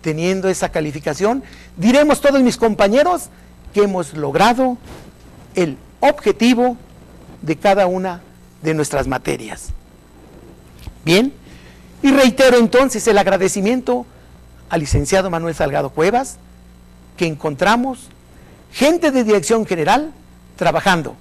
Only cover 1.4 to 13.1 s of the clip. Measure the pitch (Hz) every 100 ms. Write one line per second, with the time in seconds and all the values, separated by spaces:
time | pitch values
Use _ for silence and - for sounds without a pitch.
1.4 | - - - - 196 262 302 285 285 277
2.4 | 247 - 226 202 202 233 320 349 - -
3.4 | - - - 202 202 185 151 156 143 147
4.4 | 208 240 262 247 - - - - - -
5.4 | - - 170 131 - - 175 196 214 196
6.4 | 233 233 247 240 - - - - - -
7.4 | 151 151 202 196 185 185 185 175 - -
8.4 | - - 156 160 147 143 131 131 - 135
9.4 | 110 - - - - - - - - -
10.4 | - - - - - - 151 180 262 -
11.4 | - - - - - - 285 277 262 262
12.4 | 262 240 226 240 269 220 226